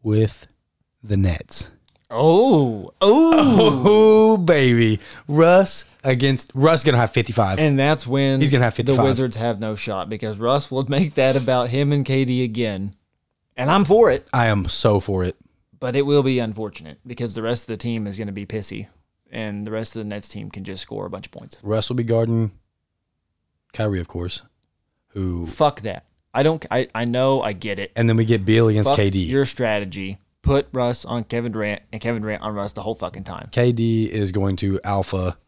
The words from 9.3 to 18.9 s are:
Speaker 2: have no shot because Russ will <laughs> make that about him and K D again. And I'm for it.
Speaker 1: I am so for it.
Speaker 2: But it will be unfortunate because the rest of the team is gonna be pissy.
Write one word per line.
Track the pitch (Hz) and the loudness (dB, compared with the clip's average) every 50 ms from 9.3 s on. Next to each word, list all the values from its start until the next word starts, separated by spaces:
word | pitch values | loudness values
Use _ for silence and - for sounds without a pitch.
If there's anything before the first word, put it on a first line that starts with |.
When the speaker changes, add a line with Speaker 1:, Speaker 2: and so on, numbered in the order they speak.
| 113 | -4
Speaker 2:
have | 110 113 120 113 98 | -4 -4 -4 -4 -4
no | 113 110 107 | -6 -6 -6
shot | 104 - - 101 95 90 101 | -6 -6 -6 -6 -6 -6 -8
because | 110 104 - 107 107 | -8 -8 -8 -8 -8
Russ | 101 113 117 135 143 139 - | -4 -2 0 0 0 -2 -4
will | 135 131 135 | -6 -6 -4
<laughs> | 117 | -2
make | 139 139 185 151 - | 0 0 0 0 0
that | - 131 131 131 | 0 2 2 2
about | 135 123 120 131 123 120 120 | 0 0 0 0 0 0 -2
him | 120 135 143 143 | -2 -2 0 0
and | 147 143 131 | 0 -2 -2
K | 117 135 135 135 | -2 0 -2 0
D | 123 127 127 127 | 0 0 -2 -2
again. | 120 110 117 120 110 101 95 98 101 98 _ _ _ _ _ _ _ _ _ _ _ _ | -2 -2 -4 -4 -4 -4 -6 -8 -8 -10 _ _ _ _ _ _ _ _ _ _ _ _
And | - 127 139 | -4 -2 0
I'm | 170 196 202 | 2 2 4
for | 143 196 220 233 185 | 4 6 6 6 4
it. | 127 - - _ - | 4 0 -4 _ -2
Speaker 1:
I | 127 120 | 0 2
am | 113 107 101 90 | 2 2 0 -2
so | 82 - - - 113 104 98 | -4 -6 0 0 2 2 2
for | - - 98 92 90 | 0 -2 -4 -2 -2
it. | 90 - _ _ _ _ _ _ _ _ _ | -4 -4 _ _ _ _ _ _ _ _ _
Speaker 2:
But | - 123 120 | -8 -4 -2
it | 139 143 | -2 0
will | 143 143 143 135 | 2 2 2 2
be | 135 131 123 | 2 0 0
unfortunate | 120 110 104 107 110 104 - - 80 78 71 _ _ | -2 -4 -6 -8 -10 -10 -12 -14 -18 -20 -20 _ _
because | 123 120 - 123 113 95 | -18 -10 -8 -8 -8 -6
the | 110 | -6
rest | 110 117 123 117 - | -4 -4 -4 -4 -6
of | |
the | - 113 | -8 -10
team | 98 - 120 117 113 107 | -8 -6 -6 -4 -4 -6
is | 104 95 101 | -8 -8 -8
gonna | 110 101 | -10 -10
be | 98 104 101 | -8 -10 -10
pissy. | - - 110 98 - 104 107 104 - | -8 -8 -8 -8 -8 -10 -12 -14 -14